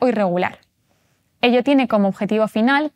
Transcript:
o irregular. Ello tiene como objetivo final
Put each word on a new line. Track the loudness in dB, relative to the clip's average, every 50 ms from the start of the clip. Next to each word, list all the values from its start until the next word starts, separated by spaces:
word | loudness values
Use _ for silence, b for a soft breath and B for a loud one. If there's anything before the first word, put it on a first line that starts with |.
o | -2 0
irregular. | 0 0 -2 -2 -2 -2 -4 -4 -6 -10 _ _ _ _ _ _ _ _ _ _ _ _ _ _ _ _ 0
Ello | 2 2 2 2
tiene | 2 2 2 2
como | 0 0 0 0 0
objetivo | -2 -4 -4 -4 -2 -2 -2 -2
final | -2 0 0 0 0 0 -2 -4 -6